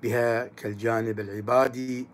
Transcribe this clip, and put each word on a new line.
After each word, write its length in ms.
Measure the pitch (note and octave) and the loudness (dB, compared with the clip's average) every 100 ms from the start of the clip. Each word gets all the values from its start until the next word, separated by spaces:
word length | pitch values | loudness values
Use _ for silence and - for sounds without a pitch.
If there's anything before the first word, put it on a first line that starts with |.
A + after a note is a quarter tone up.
بها 460 | A#2+ A#2+ A#2+ A#2 B2 | 0 2 2 2 -2
كالجانب 720 | - G#2+ G#2 A2+ A2+ A2+ G#2+ | -8 -8 -2 0 0 0 -4
العبادي 880 | G2+ G#2 G#2+ B2 C3 B2 C3 B2 B2+ | -6 -8 2 4 4 2 -6 -6 -6